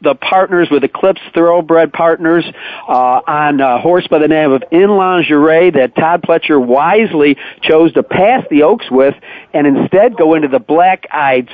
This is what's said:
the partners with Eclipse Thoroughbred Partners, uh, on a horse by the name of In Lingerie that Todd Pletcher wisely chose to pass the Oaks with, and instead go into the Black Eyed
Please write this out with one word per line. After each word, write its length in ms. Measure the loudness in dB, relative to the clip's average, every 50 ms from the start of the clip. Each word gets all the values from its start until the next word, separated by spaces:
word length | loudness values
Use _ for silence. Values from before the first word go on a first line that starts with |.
the 140 | -2 -4 -4
partners 520 | -4 -4 -2 0 0 0 0 0 0 0 0
with 140 | 0 0 0
Eclipse 380 | -2 -4 -2 -2 -2 -2 -2 -8 -8 -2
Thoroughbred 600 | 0 0 2 2 0 0 0 0 0 0 0 -2
Partners, 500 | -2 0 0 0 0 -2 -2 0 -2 -2 -4 -10 -18 -18 -18 -18 -14 -8 -4
uh, 320 | -2 0 0 0 0 -2 -2 -4
on 340 | -4 -2 -2 -2 0 0
a 180 | 0 0 0 0
horse 260 | 0 0 0 0 0 0
by 100 | 0 0
the 100 | 0 0
name 240 | 0 0 0 0
of 120 | 0 -2 -2 -2
In 180 | 0 2 2 2
Lingerie 800 | 2 0 0 0 0 -2 0 0 0 2 2 2 4 4 2 2
that 260 | 2 0 0 -2 -2
Todd 280 | -2 -2 0 -2 -2 -2
Pletcher 360 | -2 -2 -2 0 0 0 0
wisely 800 | 0 2 0 0 2 2 0 0 0 0 0 0 0 0 0 -2 -6 -12 -14 -8
chose 320 | -2 0 2 2 2 2 2
to 100 | 0 -2
pass 400 | -2 -2 0 0 2 0 0 -2 -2
the 140 | 0 2 2
Oaks 280 | 2 2 0 -4 -2
with, 240 | 0 2 2 0 0 -4 -10 -20 -20 -20 -14 _ -4
and 120 | -2 0
instead 520 | 0 0 0 0 0 2 2 2 2 2 0
go 160 | 0 2 2
into 160 | 2 0 -2
the 100 | -2 -4
Black 460 | -2 -2 0 2 2 2 0 -2 -6 -8 -6
Eyed 340 | -4 -2 0 0 -2 -4 -6